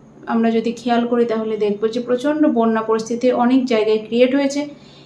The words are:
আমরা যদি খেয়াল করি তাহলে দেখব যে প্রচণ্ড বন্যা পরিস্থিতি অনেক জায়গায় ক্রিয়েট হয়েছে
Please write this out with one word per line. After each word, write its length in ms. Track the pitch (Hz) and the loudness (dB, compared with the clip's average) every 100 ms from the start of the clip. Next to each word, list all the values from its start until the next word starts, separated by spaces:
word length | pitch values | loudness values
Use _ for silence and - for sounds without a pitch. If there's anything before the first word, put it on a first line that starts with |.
| - - - | -20 -14 -4
আমরা 160 | 233 226 226 | 0 2 2
যদি 140 | 226 233 | -2 -4
খেয়াল 220 | 247 233 240 | -2 0 0
করি 140 | 240 233 | 0 0
তাহলে 240 | 220 220 208 | 0 -4 -2
দেখব 180 | 208 208 220 | -2 0 -2
যে 60 | 240 233 | -2 -2
প্রচণ্ড 340 | 247 285 302 302 233 | -2 0 2 2 2
বন্যা 260 | 226 220 220 | 2 0 0
পরিস্থিতি 380 | 220 220 233 254 247 | -2 -2 -2 0 2
অনেক 180 | 240 262 247 | 2 2 2
জায়গায় 300 | 220 214 214 | 0 2 0
ক্রিয়েট 260 | - 233 254 277 | 0 2 2 2
হয়েছে 240 | 277 285 294 - - - | 0 -4 -8 -12 -20 -20